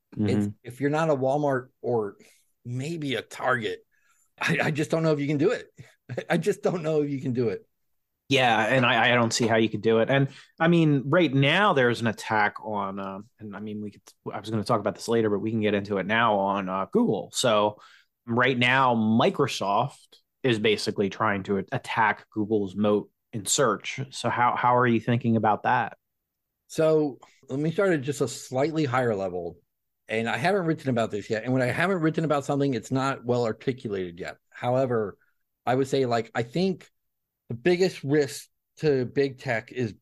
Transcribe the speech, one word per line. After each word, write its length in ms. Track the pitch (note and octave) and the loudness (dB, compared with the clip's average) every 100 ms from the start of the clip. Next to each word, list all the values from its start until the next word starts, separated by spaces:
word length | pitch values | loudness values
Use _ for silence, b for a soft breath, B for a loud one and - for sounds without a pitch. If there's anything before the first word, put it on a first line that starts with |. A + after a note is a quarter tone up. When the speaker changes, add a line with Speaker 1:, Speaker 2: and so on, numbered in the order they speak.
| _ - | _ -4
Speaker 1:
it's, 280 | G#2 G#2 G#2 | 0 0 -2
Speaker 2:
Mm-hmm. 40 | G#2 | -6
Speaker 1:
if 180 | B2 B2 | -18 -4
you're 80 | C#3+ | -2
not 200 | D3+ E3 | 0 0
a 60 | C3+ | 2
Walmart 540 | C3 D3 D3 C3 B2+ _ | 2 0 0 -2 -4 _
or 360 | - - G2+ - b b b _ B2 | -2 -2 -2 -10 b b b _ -10
maybe 500 | B2 C#3+ E3+ C#3+ A2 | -8 -8 -6 -4 -4
a 60 | |
Target, 580 | - - C3 B2 G#2+ - _ _ _ _ _ _ | -6 -4 0 0 -2 -6 _ _ _ _ _ _
I, 160 | - D#3+ | -2 0
I 80 | - | 0
just 200 | D3 D3+ | 0 -2
don't 120 | E3 | 0
know 100 | D#3+ | 2
if 80 | D3 | 0
you 60 | C#3+ | 0
can 100 | D3 | 2
do 140 | F3 | 2
it. 200 | B3 - - B B | 0 -8 -20 B B
<laughs> 300 | - B2 - | -10 -10 -2
I 60 | E3+ | -2
just 260 | G3+ F#3+ | 0 0
don't 220 | G3 E3+ | -2 -2
know 180 | D#3 D#3 | 0 0
if 80 | D3 | 0
you 120 | C#3 | -2
can 100 | C3 | -2
do 160 | A#2+ A#2 | 0 -2
it. 180 | F#2 _ _ _ _ _ _ _ | -4 _ _ _ _ _ _ _
Speaker 2:
Yeah, 340 | A#2+ B2 A2 | 2 4 4
and 240 | G#2+ C3 A#2+ | 4 2 4
I, 260 | A#2+ B2 | 4 4
I 40 | A#2+ | 4
don't 160 | A2+ | 2
see 160 | - A2+ | 2 2
how 80 | A2+ | 4
you 140 | A2 | 2
could 120 | A2 | 2
do 180 | A2 A2+ | 2 4
it. 100 | A2+ | 4
And, 200 | C#3 C3+ B B _ | 2 2 B B _
I 80 | E3 | 2
mean, 360 | E3+ D#3 C#3 C3+ | 4 4 2 2
right 280 | E3+ D#3 | 2 4
now 400 | C3+ C#3 F3 G#3 | 4 4 4 4
there's 280 | D3 B2 A2 | 4 2 2
an 60 | A#2 | -2
attack 480 | G#2 - A2 G#2 - | -4 -2 0 0 -2
on, 380 | A2 G#2 G2 G2 | -8 -6 -6 -6
uh, 200 | G2 G2 G#2 _ | -8 -10 -16 _
and, 160 | G#2+ G2+ | -16 -12
I 40 | |
mean, 220 | G#2+ G#2+ | -10 -10
we 100 | G#2 | -12
could, 100 | - - _ A2+ | -14 -20 _ -12
I 60 | A2 | -10
was 100 | G#2 | -6
gonna 160 | A2 G2 | -4 0
talk 160 | A2+ | 0
about 140 | G#2 F2+ | 0 -4
this 120 | - | -2
later, 220 | A#2 A2 | 2 2
but 100 | G2+ | 0
we 120 | A2 | -2
can 100 | A2+ | 0
get 120 | G#2 | 2
into 240 | G2+ G2 G2+ | 0 0 -4
it 80 | F#2 | 0
now 340 | A2+ A#2 G2+ | 2 4 2
on, 280 | G2 G2 F#2 | 2 -2 -4
uh, 180 | F#2+ F#2+ | -4 0
Google. 380 | G#3+ A3+ G#2+ - | 0 0 -2 -4
So 460 | - B2+ G#2+ G#2 - B B B _ B2 | -2 2 2 2 -2 B B B _ -4
right 320 | A#2 B2 B2 | 0 2 2
now, 380 | B2 C3 C3 A#2 | 2 4 4 2
Microsoft 1000 | A2 A2+ F3 F#3+ C3+ - G2 G2+ C3 - _ - _ _ | 2 4 2 0 -4 -2 -2 0 -2 -6 _ -20 _ _
is 160 | C3 A2 | 0 2
basically 500 | A2 G#2 - G#2 G2+ | 2 0 -2 -2 -2
trying 340 | - A2 G2+ | 0 -2 0
to 160 | G2 G2 | -2 -4
a-, 60 | F#2+ | -2
attack 520 | - - - G#2+ - - | -8 -4 0 0 0 -8
Google's 440 | A2 G#2 A2 G2 F#2+ | -8 -2 -2 -2 -2
moat 340 | G#2 G#2 - _ _ | 0 0 -2 _ _
in 140 | A2+ F#2 | -10 -4
search. 540 | - B2+ G2 - - - | 0 0 0 -6 -10 -10
So 180 | - A#2 | -6 -4
how, 260 | A#2+ A#2+ - | 0 0 2
how 180 | A#2+ B2 | 2 4
are 120 | B2 | 4
you 120 | A2+ | 2
thinking 380 | A#2 A#2+ A#2+ A2+ | 0 0 2 2
about 260 | G#2+ G#2 | 2 0
that? 340 | A#2+ B2 G#2+ - _ _ _ _ _ _ _ | 0 -2 -2 -10 _ _ _ _ _ _ _
Speaker 1:
So 520 | - D#3+ D#3 D3+ - B B - | 0 2 2 0 -6 B B -8
let 100 | C3 | -4
me 120 | D#3 | -2
start 200 | D#3+ G3 | 0 2
at 100 | E3 | 0
just 180 | C3 C3+ | -2 -4
a 80 | B2+ | -4
slightly 560 | - - B2+ D3+ D#3+ | -4 -6 -2 -2 0
higher 320 | C#3+ B2+ A#2+ G2+ | 0 0 0 -2
level. 400 | F#2+ F2+ E2+ E2+ _ _ _ _ - | -4 -6 -10 -12 _ _ _ _ -6
And 200 | A2 A2+ | -4 -2
I 80 | A2+ | 0
haven't 300 | E3 G3+ E3 | 0 0 0
written 240 | D#3 C3+ | -2 -2
about 200 | A#2+ A2 | -2 -2
this 200 | G2+ - | -4 -4
yet. 160 | A2 A#2+ | -4 -2
And 80 | |
when 80 | C3 | 0
I 60 | B2 | 0
haven't 340 | A2 F3+ F#3+ | 0 -2 0
written 240 | D#3+ D#3+ D#3 | 0 0 0
about 180 | D3 | 0
something, 300 | C3+ C#3+ C#3+ | 0 0 0
it's 180 | A#2 - | -2 -2
not 320 | C3 C3+ C3 | -2 -2 -4
well 220 | A#2 B2 A#2 | -2 0 0
articulated 720 | A2 - B2+ A2 G2 F2+ F2 | -2 -6 -6 -6 -6 -6 -10
yet. 160 | D#2+ - _ | -12 -12 _
However, 680 | - B2 B2+ C3+ A#2 G2+ - _ _ _ _ - | -6 -2 0 0 -2 -4 -8 _ _ _ _ -2
I 80 | |
would 140 | C3 C3 | 0 0
say, 180 | C#3 B2+ | 0 0
like, 240 | A#2 A2+ B2 | 0 -2 -6
I 80 | |
think 460 | A#2+ E3 F#3+ E3 - _ _ _ _ _ _ | -4 -2 -2 -4 -12 _ _ _ _ _ _
the 80 | A#2 | -2
biggest 480 | F3+ F3 F#3 - | 0 2 0 -2
risk 460 | C3+ D3+ C#3 - - _ _ _ | 0 0 0 -6 -18 _ _ _
to 280 | D#3 C3+ B2 | 0 0 0
big 340 | C#3 C#3 B2+ | 0 -2 -4
tech 320 | C3+ A2+ A2+ | -4 -4 -4
is, 220 | B2 A2+ F2+ | -6 -6 -6